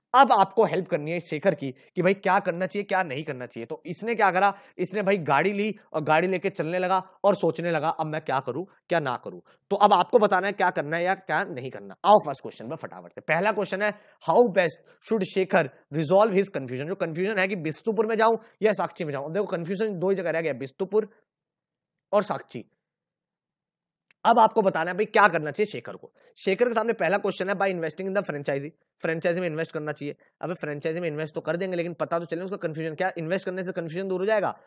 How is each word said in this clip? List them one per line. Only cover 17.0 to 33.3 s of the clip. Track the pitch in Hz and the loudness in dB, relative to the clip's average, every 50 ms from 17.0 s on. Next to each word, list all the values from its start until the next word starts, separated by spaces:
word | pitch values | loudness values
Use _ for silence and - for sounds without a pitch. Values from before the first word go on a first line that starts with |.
| 175 165 151 170 185 208 220 | -4 -4 -4 -4 -4 -2 0
है | 190 185 | 0 -2
कि | 190 208 | -2 -2
बिष्टुपुर | 175 147 160 151 - - 226 202 214 220 | -4 -4 -6 -6 -6 -4 -4 0 0 0
में | 220 226 | 0 2
जाऊं | 214 220 226 226 220 - - _ - | 2 4 2 2 0 -4 -10 _ 0
या | 190 220 | 0 2
साक्षी | 196 196 175 - - - 175 | 2 2 -2 -4 -4 -6 -6
में | 147 | -6
जाऊं। | 139 135 139 | -4 -6 -6
अब | 156 160 | -4 -4
देखो | 202 202 | -4 -4
कन्फ्यूजन | 185 185 170 165 165 196 185 226 | -2 -4 -6 -4 -4 -4 -4 -4
दो | 214 196 160 175 196 | -4 -4 -2 0 0
ही | 190 | 0
जगह | 185 170 160 | 0 0 -2
रह | 156 165 | -2 -2
गया, | 165 151 131 | -2 -2 -4
बिष्टुपुर | 117 135 131 - - 190 185 202 214 214 - _ _ _ _ _ _ _ _ _ _ _ _ _ _ _ _ _ _ _ - 196 | -4 -8 -10 -6 -8 -4 0 0 0 0 -2 _ _ _ _ _ _ _ _ _ _ _ _ _ _ _ _ _ _ _ 0 0
और | 208 190 | 0 0
साक्षी। | - 147 135 - - - 120 - _ _ _ _ _ _ _ _ _ _ _ _ _ _ _ _ _ _ _ _ _ _ _ _ _ _ _ _ _ _ _ - | 0 -4 -8 -8 -12 -14 -14 -14 _ _ _ _ _ _ _ _ _ _ _ _ _ _ _ _ _ _ _ _ _ _ _ _ _ _ _ _ _ _ _ 2
अब | 208 233 240 | 4 6 6
आपको | 220 220 - 233 | 6 6 6 4
बताना | 190 190 - 160 165 175 | 2 2 2 0 -2 -2
है | 185 | -2
भाई | 185 220 | -2 -2
क्या | 220 - 214 202 | 0 4 4 4
करना | 208 165 160 151 147 | 6 4 2 -2 -2
चाहिए | 143 - 214 208 | -2 -2 -2 -2
शेखर | - 120 - 104 95 | -4 -10 -10 -12 -14
को। | - - - _ _ _ _ _ - - | -16 -18 -20 _ _ _ _ _ -6 -2
शेखर | 190 190 180 247 | 0 2 2 2
के | 247 | 2
सामने | 220 220 220 233 226 | 2 0 0 0 0
पहला | 226 190 160 196 | 0 0 0 0
क्वेश्चन | 202 196 196 - - 180 196 | 0 0 -2 -2 -2 -2 -4
है, | 202 | -2
"By | 175 196 | 0 0
investing | 196 185 170 165 156 - - 190 | 0 0 -2 -4 -6 -6 -6 -6
in | 196 190 | -4 -2
the | 202 185 | -2 -2
franchisee।" | - 147 143 143 156 143 139 143 156 - _ _ _ _ _ | -4 -6 -6 -4 -4 -4 -4 -4 -8 -14 _ _ _ _ _
फ्रेंचाइजी | - 165 160 165 - 175 165 185 | -4 -4 -2 0 0 0 0 0
में | 185 | -2
इन्वेस्ट | 170 151 156 165 - | -4 -4 -4 -6 -6
करना | - 156 151 151 | -6 -8 -6 -6
चाहिए। | 139 - 143 143 143 _ _ _ _ - | -8 -8 -8 -10 -10 _ _ _ _ -10
अब | - 160 180 | -8 -8 -8
फ्रेंचाइजी | - - 151 147 147 - 160 160 175 | -6 -6 -8 -6 -4 -4 -4 -4 -4
में | 175 | -4
इन्वेस्ट | 160 147 151 160 156 - | -4 -4 -6 -6 -6 -8
तो | 165 | -8
कर | - 156 165 | -4 -4 -4
देंगे, | 170 190 185 180 | -4 -4 -4 -4
लेकिन | 170 165 175 160 | -4 -4 -4 -4
पता | - 156 147 165 170 | -6 -4 -2 -2 -4
तो | 170 | -4
चले | - 165 170 | -4 -8 -8
उसका | 185 185 202 | -6 -8 -8
कन्फ्यूजन | - 180 160 147 160 160 160 156 | -6 -6 -6 -6 -6 -6 -6 -4
क्या। | 147 180 190 - | -4 -4 -4 -4
इन्वेस्ट | 170 156 160 | -4 -4 -2